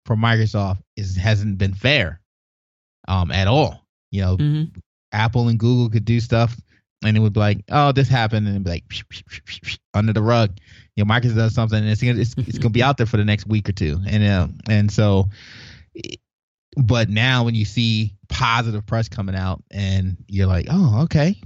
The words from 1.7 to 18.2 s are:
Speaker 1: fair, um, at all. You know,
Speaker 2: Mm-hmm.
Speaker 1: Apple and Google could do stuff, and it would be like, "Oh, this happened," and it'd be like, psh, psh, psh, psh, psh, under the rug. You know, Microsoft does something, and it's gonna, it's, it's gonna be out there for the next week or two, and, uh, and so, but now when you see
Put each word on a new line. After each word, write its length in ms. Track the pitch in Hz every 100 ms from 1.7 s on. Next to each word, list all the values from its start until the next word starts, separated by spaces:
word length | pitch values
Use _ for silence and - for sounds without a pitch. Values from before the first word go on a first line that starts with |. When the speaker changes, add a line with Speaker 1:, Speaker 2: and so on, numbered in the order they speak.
Speaker 1:
fair, 480 | 98 127 143 85 78 _ _ _ _ _ _ _ _ -
um, 240 | 92 85
at 160 | 82 95
all. 400 | 135 139 - _ _ _
You 100 | -
know, 160 | 95 92
Speaker 2:
Mm-hmm. 400 | 147 151 160 - - _ _
Speaker 1:
Apple 360 | 107 110 120 117
and 100 | 113
Google 300 | 117 123 117
could 160 | 110 113
do 140 | 117
stuff, 360 | 113 117 117 - - _ _ _
and 140 | 110 107
it 40 |
would 120 | 107
be 60 | 104
like, 260 | 104 101 -
"Oh, 200 | 143 143
this 160 | 135 135
happened," 380 | 131 110 110 104
and 100 | 101
it'd 80 | 95
be 40 |
like, 180 | 85 -
psh, 160 | - -
psh, 160 | -
psh, 180 | - - -
psh, 140 | -
psh, 160 | - - _ 101
under 180 | 110
the 80 | 107
rug. 380 | 107 117 107 - _ - _ -
You 100 | 104
know, 60 |
Microsoft 240 | 117 123 110
does 180 | 113 113
something, 240 | 110 107
and 100 | 107
it's 140 | 107
gonna, 160 | 123 117
it's, 160 | 113 -
it's 220 | 123 -
gonna 100 | 120
be 140 | 110
out 140 | 131 143
there 100 | 113
for 100 | 110
the 80 | 104
next 220 | 104 -
week 200 | 110 101
or 40 |
two, 280 | 92 80 73 101
and, 180 | 107
uh, 240 | 104 95 85 - -
and 220 | 107 104
so, 360 | 110 104 98 95 - - - - - - - - - _ _ _ _ _ 139
but 320 | 117 120 101
now 340 | 107 127 127
when 100 | 120
you 120 | 113 104
see 480 | - 117 110 104 -